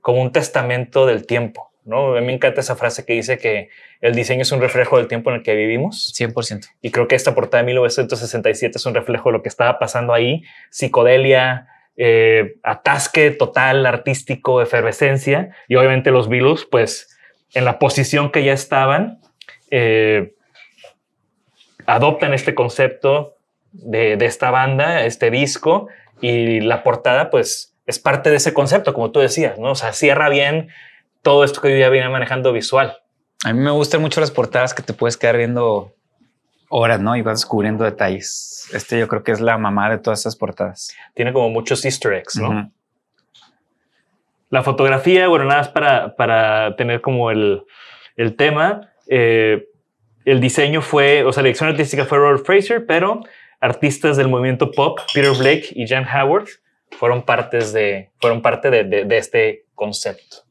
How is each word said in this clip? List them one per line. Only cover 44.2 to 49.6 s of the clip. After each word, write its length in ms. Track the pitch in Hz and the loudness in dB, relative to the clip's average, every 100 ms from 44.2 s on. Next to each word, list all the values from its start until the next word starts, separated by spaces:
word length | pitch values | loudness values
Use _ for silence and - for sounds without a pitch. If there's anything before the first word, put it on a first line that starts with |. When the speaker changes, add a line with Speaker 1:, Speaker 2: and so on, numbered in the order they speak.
| _ _ _ | _ _ _
Speaker 1:
La 140 | 131 | -2
fotografía, 640 | 131 135 135 135 156 185 185 | -2 2 2 2 4 4 4
bueno, 160 | 165 | 2
nada 160 | 135 143 | 2 0
más 80 | 143 | 0
para, 480 | - 147 135 107 - | 0 2 2 0 -4
para 600 | 120 113 110 107 107 104 | 0 2 2 2 -2 -2
tener 260 | 120 120 | -2 -2
como 280 | 127 127 117 | -2 -2 0
el, 340 | 110 104 98 - - - - - - | 0 0 0 -6 -20 -20 -20 -20 -4
el 200 | 117 110 | -4 0
tema, 560 | 147 151 165 208 - _ _ | 0 2 0 -2 -12 _ _
eh, 580 | 131 117 113 110 104 | 0 2 2 2 0